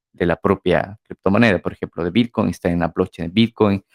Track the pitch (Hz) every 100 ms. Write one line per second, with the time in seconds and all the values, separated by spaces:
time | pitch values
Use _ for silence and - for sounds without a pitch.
0 | _ - 87 80 95 95 92 80 95 107
1 | _ - 95 104 117 87 95 - 87 -
2 | 87 101 117 - 98 - 90 87 82 -
3 | 92 - 82 98 113 - 107 98 -